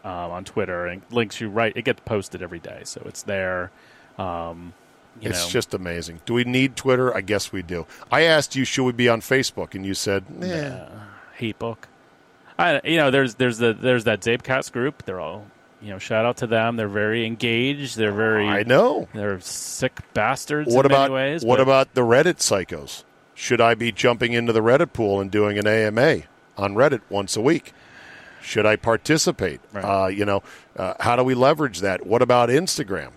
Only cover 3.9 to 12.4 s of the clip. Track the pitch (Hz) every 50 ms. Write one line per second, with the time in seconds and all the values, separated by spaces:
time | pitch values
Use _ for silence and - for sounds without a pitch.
3.9 | - - _ _ _ - 98 92 87 85 85 85 85 85 87 87 85 _ _ _
4.9 | _ _ _ _ _ 120 107 120 104 87 82 87 92 - - - - 98 92 87
5.9 | 85 85 82 82 82 82 - - 117 120 120 120 123 127 131 135 127 - - 131
6.9 | 127 123 127 127 113 98 98 95 104 98 - - - 95 87 82 90 85 80 -
7.9 | - - - - 127 143 160 165 160 151 135 - - 135 131 - - - 131 127
8.9 | 120 117 123 117 117 113 - - 131 135 127 - - - 90 - - 98 95 98
9.9 | 95 - - 110 98 98 95 - - - 175 185 175 160 147 139 131 131 - -
10.9 | - 107 107 101 101 - - - - - 123 110 104 _ 120 117 113 - - -
11.9 | _ _ _ _ _ _ _ _ _ _